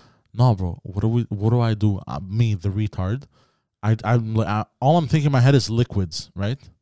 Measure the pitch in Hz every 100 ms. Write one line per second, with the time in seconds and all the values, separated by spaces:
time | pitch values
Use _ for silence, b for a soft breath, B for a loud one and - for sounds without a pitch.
0 | b b b 107 123 98 92 82 - 95
1 | 110 120 113 101 107 120 117 104 104 98
2 | - 65 95 107 117 101 101 95 107 -
3 | 92 127 - _ _ _ _ _ 104 110
4 | 104 120 110 110 104 107 104 - 131 170
5 | 143 156 143 135 127 139 104 113 123 101
6 | 87 - - - 101 135 - _